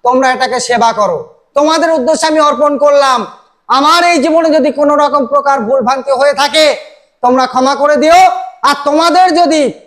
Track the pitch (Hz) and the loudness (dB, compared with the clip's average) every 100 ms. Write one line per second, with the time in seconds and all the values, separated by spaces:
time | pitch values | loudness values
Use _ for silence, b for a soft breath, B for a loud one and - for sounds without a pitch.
0 | 247 254 262 254 254 247 240 240 233 208 | 0 0 0 -2 -4 -4 -4 0 0 0
1 | 196 156 117 _ _ 285 302 320 330 320 | -4 -4 -10 _ _ -2 0 0 0 0
2 | 247 320 320 311 294 254 294 285 294 285 | -2 -2 0 0 0 0 -2 0 2 2
3 | 269 247 190 - _ _ - 254 294 339 | 2 -2 -4 -16 _ _ -4 0 2 2
4 | 349 339 302 320 320 302 277 277 294 294 | 2 0 0 0 2 0 0 0 0 2
5 | 294 285 233 285 277 277 214 269 240 269 | 0 -2 -2 -2 0 -2 -2 -2 -2 -4
6 | 269 254 285 254 277 311 302 240 - - | -2 0 0 0 -2 2 0 -2 -10 -20
7 | _ _ 247 254 254 254 262 277 285 294 | _ _ 0 0 0 -2 -2 0 0 2
8 | 302 349 370 370 - - 262 285 277 302 | 4 4 4 2 -10 -4 -2 -2 -2 0
9 | 339 339 370 330 339 320 262 - | 2 2 2 2 0 0 -2 -6